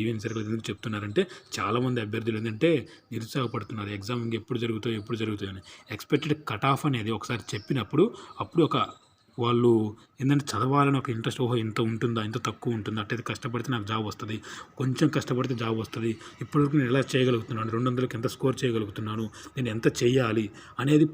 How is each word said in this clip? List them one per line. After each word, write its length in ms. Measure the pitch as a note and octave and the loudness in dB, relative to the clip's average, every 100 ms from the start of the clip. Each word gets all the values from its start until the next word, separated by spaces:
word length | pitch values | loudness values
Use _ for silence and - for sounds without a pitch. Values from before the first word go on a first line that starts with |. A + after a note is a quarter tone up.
ఈవెంట్ 200 | A2 A2+ A2 | -2 -2 -4
జరగలేదు 240 | A2 G#2+ | -4 -4
ఎందుకు 160 | A2+ A2 | -4 -4
చెప్తున్నారంటే, 520 | G#2+ A#2 G#2 G#2 C3+ F#3+ - - - | -6 -6 -6 -2 0 -2 -4 -10 -4
చాలామంది 460 | G2 A#2+ B2+ A#2+ G#2+ | 0 0 0 0 -2
అభ్యర్థులు 320 | A2 A2 A2 | -4 -2 -2
ఏంటంటే 300 | A2+ A2 E3 D3+ - - - | -2 2 2 2 -2 -14 -10
నిరుత్సాహపడుతున్నారు, 760 | A2+ A2+ C#3+ A#2+ A#2 - A2 G2+ G#2 | -8 -4 -2 -2 -4 -6 -6 -4 -6
ఎగ్జామ్ 240 | G2 B2 A#2 | -4 -4 -2
ఇంకెప్పుడు 340 | A2+ - A#2+ A#2 | -4 -4 -4 -2
జరుగుతాయో, 320 | A2 A#2 A2 | -2 -2 -4
ఎప్పుడు 160 | G#2+ A2+ | -4 -4
జరుగుతాయో 280 | A2 G#2 G2 | -2 -4 -6
అని. 100 | F#2+ - - - G#2+ | -10 -16 -18 -12 -12
ఎక్స్‌పెక్టెడ్ 400 | - - D#3 D3 - | 0 2 2 -2 -4
కట్ 160 | G#2+ C#3 | 0 2
ఆఫ్ 120 | C3+ D#3 | 2 2
అనేది 220 | B2 G#2+ G#2+ | 0 0 -2
ఒకసారి 260 | - A#2 - | -2 -6 -6
చెప్పినప్పుడు, 520 | G#2 - C#3 G#2 C#3+ A3 - - - | -6 -2 -2 2 4 4 2 -12 -8
అప్పుడు 200 | G3 E3+ D3 | -2 2 4
ఒక 80 | C3 G2+ - _ _ _ - | 2 -2 -6 _ _ _ -2
వాళ్ళు 260 | A#2 A#2+ A#2+ A2+ G#2+ G#2 - - | 2 4 6 6 2 -6 -16 -2
ఏంటంటే 240 | C3+ C#3+ C#3 | 2 2 2
చదవాలని 460 | G2+ B2+ C#3+ C#3+ C#3 | 0 2 4 4 2
ఒక 80 | - | 0
ఇంట్రెస్ట్, 260 | A2+ A2+ - | -4 -4 -2
"ఓహో, 120 | A#2+ A#2+ | 0 0
ఇంత 160 | A2 G#2 A2+ | 0 0 0
ఉంటుందా, 320 | A2+ A#2+ A2+ G#2+ | 0 0 0 -2
ఇంత 100 | A#2 - | -2 -4
తక్కువ 300 | G#2+ B2 A2+ | -4 -2 -2
ఉంటుందా, 240 | G#2 G#2+ | -2 -4
అట్టయితే 220 | G2+ A#2+ - | -4 -4 -4
కష్టపడితే 380 | A2 B2 A#2 A#2+ | -6 -4 -4 -2
నాకు 140 | A#2+ G2+ | -4 -2
జాబ్ 140 | A2 G#2+ | -4 -4
వస్తుంది, 260 | - G#2+ G#2+ - - - - | -6 -6 -8 -8 -16 -12 -4
కొంచెం 300 | C3 B2 D#3 C3+ | -2 2 2 2
కష్టపడితే 380 | - B2 C3+ A#2+ | 0 0 -2 -2
జాబ్ 140 | A2+ A2+ | -2 -2
వస్తుంది, 280 | A2 A#2+ A2+ G#2+ - - | -4 -4 -4 -4 -8 -12
ఇప్పటివరకు 300 | A#2 D3+ C#3+ D3 | -2 2 4 4
నేను 100 | B2 | 4
ఎలా 100 | C3+ B2+ | 2 2
చేయగలుగుతున్నాను, 560 | C3 B2+ A#2 A2 A2+ A2 | 4 4 2 0 -4 -2
రెండు 140 | A2+ B2+ | 0 0
వందలకి 260 | B2 B2+ A2+ | 0 0 -2
ఎంత 100 | A#2+ | -4
స్కోర్ 220 | - C3 A#2 | 0 0 2
చేయగలుగుతున్నాను, 640 | B2+ A2+ G2+ G2 G#2+ G#2+ A2 - - - | 0 0 -2 -4 -4 -4 -4 -8 -10 -4
నేను 120 | A#2+ | -4
ఎంత 120 | A2 C3+ - | 2 2 4
చేయాలి?" 420 | A#2+ C3 A#2 A2 G#2 - - - | 4 4 4 2 -2 -6 -12 -2
అనేది 260 | C3 D3+ D#3 | 4 6 6